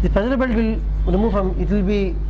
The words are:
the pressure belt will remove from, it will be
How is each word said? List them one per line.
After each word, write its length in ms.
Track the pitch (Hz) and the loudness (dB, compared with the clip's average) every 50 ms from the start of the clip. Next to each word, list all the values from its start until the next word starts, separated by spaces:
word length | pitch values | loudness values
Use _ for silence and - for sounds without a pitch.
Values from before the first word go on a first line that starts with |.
| - | 0
the 60 | - | 2
pressure 280 | - 202 208 240 269 | 2 2 2 0 0
belt 140 | 240 262 254 | 0 0 0
will 280 | 226 220 226 220 226 220 - - - - - | 0 0 0 0 0 -2 -2 -2 -2 0 0
remove 240 | - 175 190 214 226 | 2 2 2 2 2
from, 280 | 190 202 190 190 180 175 | 0 0 0 0 -2 -2
it 100 | 180 156 | -2 0
will 120 | 196 208 | 0 0
be 340 | 190 185 208 202 196 180 156 - - | 0 0 0 0 0 -2 -4 -4 -6